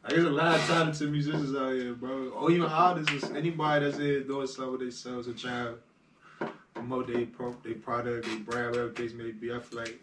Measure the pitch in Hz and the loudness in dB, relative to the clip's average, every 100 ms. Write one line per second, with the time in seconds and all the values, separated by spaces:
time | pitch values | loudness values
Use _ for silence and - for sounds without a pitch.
0 | - 160 170 143 165 156 - 170 156 147 | 4 4 6 4 6 4 4 4 2 2
1 | 147 147 147 156 139 139 131 131 123 120 | 0 0 0 0 0 0 0 0 -2 -6
2 | 123 135 131 - 147 175 165 156 180 170 | -6 -4 -6 0 4 4 4 6 6 4
3 | 151 143 117 139 165 160 156 147 143 143 | 0 -2 -4 0 -2 2 4 4 2 0
4 | 143 139 131 139 131 131 131 127 127 120 | 2 0 0 -4 -4 -4 -4 -4 -6 -8
5 | 123 123 120 117 123 120 120 113 _ _ | -8 -6 -6 -6 -6 -4 -4 -8 _ _
6 | _ _ - - - - - - 120 127 | _ _ -20 -8 -8 -8 -14 -10 -4 -2
7 | 120 120 113 - 123 120 113 110 - 120 | 0 -2 -2 -4 -8 -8 -8 -8 -2 -2
8 | 120 117 110 110 107 120 120 120 120 120 | 0 -2 -2 -6 -4 -2 0 0 -2 -4
9 | 117 117 113 110 117 120 - 120 113 117 | -6 -6 -8 -6 -6 -6 -6 -8 -8 -10